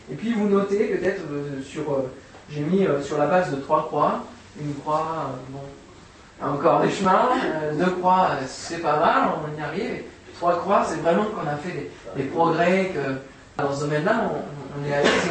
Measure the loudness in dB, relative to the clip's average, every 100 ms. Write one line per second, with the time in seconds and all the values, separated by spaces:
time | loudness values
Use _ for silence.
0 | -12 -6 -2 0 4 4 4 2 2 2
1 | 0 -2 -6 -6 -6 -8 -8 -6 -2 -2
2 | -2 -8 -20 -20 -12 -6 0 2 4 2
3 | 0 0 4 4 2 -4 0 0 2 0
4 | 0 0 -6 -16 -18 -10 -8 -6 -2 -2
5 | -2 -4 -6 -8 -10 -12 -12 -16 -20 -20
6 | -20 -20 -20 -8 -4 2 4 4 2 2
7 | 4 4 4 2 0 -2 -2 0 0 2
8 | 4 6 4 0 -6 -10 -10 -4 0 2
9 | 4 4 2 -2 -6 -6 -6 -4 -6 -6
10 | -10 -18 -20 -2 0 2 2 2 2 0
11 | 2 2 0 -2 -4 -4 -6 -8 -8 -12
12 | -10 -6 -4 2 2 4 4 4 2 -2
13 | -4 -6 -8 -20 -14 -4 -2 -2 0 0
14 | 2 0 0 -4 -8 -12 -12 -8 -2 2
15 | 2 2 0